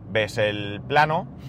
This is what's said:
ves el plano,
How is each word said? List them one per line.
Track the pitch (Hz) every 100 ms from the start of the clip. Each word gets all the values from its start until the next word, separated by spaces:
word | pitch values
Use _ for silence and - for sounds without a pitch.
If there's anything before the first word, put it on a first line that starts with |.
| -
ves | 107 104 117
el | 104 104 101 101 123
plano, | 143 151 160 - -